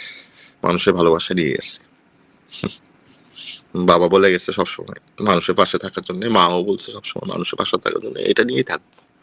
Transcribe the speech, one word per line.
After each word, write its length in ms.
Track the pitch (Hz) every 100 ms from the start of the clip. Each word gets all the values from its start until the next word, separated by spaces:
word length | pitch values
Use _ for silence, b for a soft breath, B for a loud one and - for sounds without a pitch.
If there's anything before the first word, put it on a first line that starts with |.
| B B B B B B
মানুষের 300 | 87 85 -
ভালোবাসা 400 | 90 87 80 -
নিয়ে 240 | 92 76 -
আছি। 180 | - - _ _ _ _ _ _ _ - - - _ _ _ _ B B B B _ 90
বাবা 320 | 90 85 87
বলে 240 | 95 95
গেছে 220 | 87 -
সবসময় 480 | 92 87 - - - _ -
মানুষের 340 | 104 87 - 90
পাশে 220 | 92 90
থাকার 260 | 95 - 95
জন্য, 180 | 90 117
মাও 380 | 104 87 90
বলছে 280 | 98 92 -
সবসময় 360 | 101 - - 95
মানুষের 240 | 87 87 -
পাশে 180 | 92 -
থাকার 240 | - -
জন্য। 160 | - -
এটা 240 | - -
নিয়েই 200 | - 131
থাকবো, 380 | 131 82 _ _ _ _